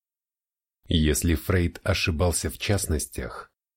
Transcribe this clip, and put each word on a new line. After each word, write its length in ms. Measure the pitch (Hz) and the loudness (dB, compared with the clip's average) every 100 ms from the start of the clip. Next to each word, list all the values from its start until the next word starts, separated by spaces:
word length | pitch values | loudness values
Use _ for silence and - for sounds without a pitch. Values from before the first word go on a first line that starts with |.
| _ _ _ _ _ _ _ _ - | _ _ _ _ _ _ _ _ -2
Если 480 | 82 76 71 82 | 2 4 2 2
Фрейд 460 | 80 - 92 85 - | 0 2 2 2 -2
ошибался 640 | - 87 - 80 90 - 80 | -2 0 0 2 0 0 -4
в 100 | - | -4
частностях, 920 | - 98 - 76 - - - - - _ _ | -2 0 0 -2 -4 -8 -10 -10 -18 _ _